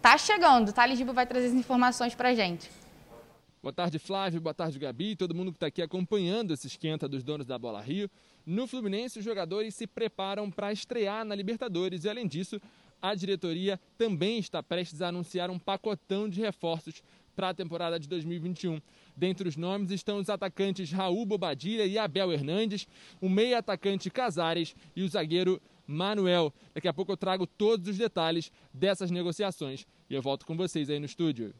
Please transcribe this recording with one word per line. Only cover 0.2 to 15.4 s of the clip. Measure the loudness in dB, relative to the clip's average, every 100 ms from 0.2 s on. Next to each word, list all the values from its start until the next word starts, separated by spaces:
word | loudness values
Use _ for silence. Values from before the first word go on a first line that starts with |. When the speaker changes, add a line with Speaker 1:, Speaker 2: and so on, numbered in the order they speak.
| 8 6 10 10 8
Speaker 1:
Thales | 4 4 4
Ribo | 0
vai | 0 2
trazer | 2 2
as |
informações | 2 2 4 4 4 -2
pra | 2 2 4
gente. | 2 -2 -10 -20 -20 -20 -20 -20 -20 -20 _ _
Speaker 2:
Boa | -10
tarde, | -2 -2 -2
Flávio. | -4 -2 0 -2
Boa | -2
tarde, | -2 -4 -4
Gabi. | -6 -4 -4 -2
Todo | -2
mundo | -2 -4
que | -2
tá | -4
aqui | -2
acompanhando | -4 -2 0 2 2 0 0
esse | -4 -4
esquenta | -6 -4 -4 -4
dos | -4
donos | -6 -6 -6
da | -6
Bola | -6 -8
Rio. | -4 -4 -4 _ _ _ -4
No | -4 -2
Fluminense, | -4 -4 -4 -6 -8
os | -6
jogadores | -4 -4 -4 -4
se | -6 -10
preparam | -4 -4 -2 -4 -4 -4
pra | -4 -4
estrear | -4 -4 -2 0 -2 -4
na |
Libertadores | -4 -4 -4 -2 -2 -2 0
e, | -4
além | -2 -4
disso, | -4 -6 -8 -12 _ -20 _
a | -4 -2
diretoria | -2 -2 -2 0 -2 -2 _ _
também | 0 2 0 0
está | -2 -6
prestes | -4 -4 -4 -4
a | -4
anunciar | -4 -4 -4